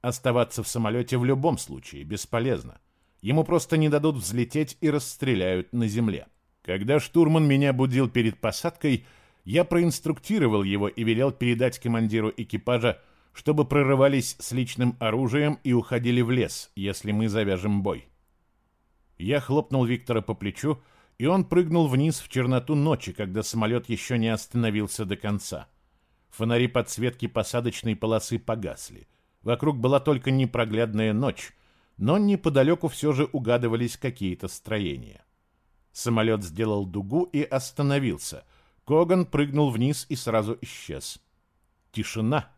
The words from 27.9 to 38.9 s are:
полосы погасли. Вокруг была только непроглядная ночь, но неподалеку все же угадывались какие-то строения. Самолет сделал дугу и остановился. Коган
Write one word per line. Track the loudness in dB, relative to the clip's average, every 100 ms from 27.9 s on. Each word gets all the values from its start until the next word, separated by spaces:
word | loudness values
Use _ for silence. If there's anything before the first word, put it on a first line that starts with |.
полосы | -2 0 -2 -2 -6
погасли. | -4 -6 -6 -10 -16 -20 -20 _ _ _
Вокруг | -4 0 0 2
была | 2 4
только | 4 0 2
непроглядная | 2 2 0 -2 0 0 0 0
ночь, | 2 -2 -4 -12 _ _ _ _ -4
но | 0 2
неподалеку | 4 2 2 4 4 4 0
все | -2 0
же | 2 0
угадывались | -2 0 0 2 0 -2 -4
какие-то | -8 -4 -4 -4 -8
строения. | -12 -6 -4 -4 -6 -12 -20 _ _ _ _ _ _ _
Самолет | -8 -2 2 2 2
сделал | -2 -4 -2 0 -2
дугу | -6 -2 -2
и | 0 -2
остановился. | -2 -4 -4 -2 0 2 0 -4 -8 -14 -18 _ _ _
Коган | 0